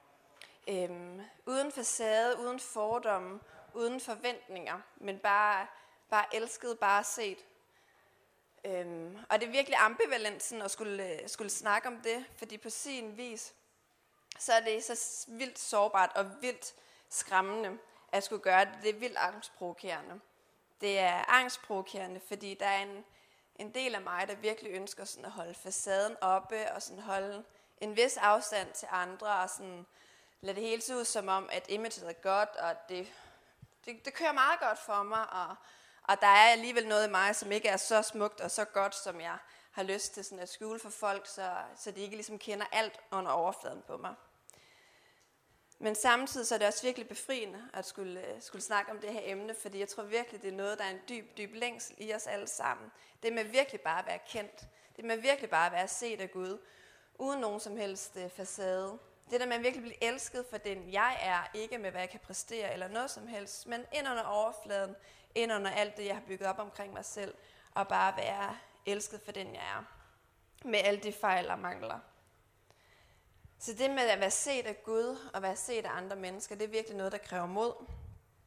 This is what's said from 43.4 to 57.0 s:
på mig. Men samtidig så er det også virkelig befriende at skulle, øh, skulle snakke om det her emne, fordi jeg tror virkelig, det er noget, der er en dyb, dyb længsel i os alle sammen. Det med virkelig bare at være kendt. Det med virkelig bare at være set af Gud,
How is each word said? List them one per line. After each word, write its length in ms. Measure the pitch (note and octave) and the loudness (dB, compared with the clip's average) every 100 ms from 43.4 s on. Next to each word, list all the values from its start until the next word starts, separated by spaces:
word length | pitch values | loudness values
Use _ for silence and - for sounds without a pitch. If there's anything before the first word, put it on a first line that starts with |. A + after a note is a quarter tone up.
| F3 - - - - | 2 -2 -6 -10 -10
på 100 | - | -10
mig. 180 | F#3 A3+ - _ _ - - - _ _ _ _ _ _ _ _ _ - | -10 -12 -18 _ _ -20 -20 -20 _ _ _ _ _ _ _ _ _ -6
Men 160 | A3 G#3+ | -2 2
samtidig 520 | C4 A#3+ C4+ C4+ A#3 | 6 6 4 -4 0
så 80 | A3+ | 4
er 40 | |
det 80 | G#3 | 4
også 160 | G#3+ | 2
virkelig 240 | B3+ B3 A3 | -2 -2 -6
befriende 600 | G#3+ - C4 G#3 F#3+ A#3+ | -10 -4 -4 -4 -10 -10
at 120 | - F#3 | -10 -8
skulle, 420 | - F#3+ F3+ F#3+ | -8 -8 -8 -8
øh, 140 | A3 | -10
skulle 200 | - G3 | -10 -8
snakke 300 | F#3 G#3+ G3+ | 0 0 0
om 80 | G#3+ | -4
det 140 | G#3+ | -6
her 80 | A3 | -6
emne, 320 | G3 G3 G#3+ A3 | -4 -6 -6 -8
fordi 180 | G#3 G3 | -8 -6
jeg 100 | G3+ | -6
tror 140 | - | -6
virkelig, 380 | G#3 A3 A#3+ G#3 | -4 -2 -4 -8
det 60 | G3+ | -8
er 100 | F#3+ | -4
noget, 220 | G3 G#3 | -4 -2
der 60 | G3 | -4
er 40 | |
en 120 | F#3+ - | -6 -8
dyb, 280 | A#3+ G#3+ - | -10 -10 -12
dyb 160 | G#3 | -10
længsel 420 | A3+ A#3+ A#3 - - | -6 -6 -6 -12 -10
i 160 | G#3+ | -6
os 140 | G#3+ - | -6 -4
alle 200 | G3+ - | -6 -6
sammen. 440 | - - A#2 A2 - - - | -4 -2 -2 -6 -20 -20 -6
Det 100 | A#3 | -2
med 100 | A3+ | 0
virkelig 380 | G#3+ B3 C#4 A#3 | 0 2 2 0
bare 180 | D#3+ E3 | -2 0
at 60 | F#3 | 0
være 140 | F3+ - | -6 -6
kendt. 400 | A#3 G3+ - - _ - - | -10 -10 -12 -20 _ -20 -10
Det 100 | A3+ | -4
med 120 | A3+ | 0
virkelig 320 | B3 C#4 B3+ | 4 2 4
bare 160 | D#3+ E3+ | 4 4
at 60 | |
være 160 | F3 F#3+ | 4 0
set 340 | - A#3+ G#3+ | -2 -4 -4
af 100 | F#3 | -6
Gud, 260 | F#3 F#3 G3+ - - - - | -4 -6 -6 -12 -20 -20 -20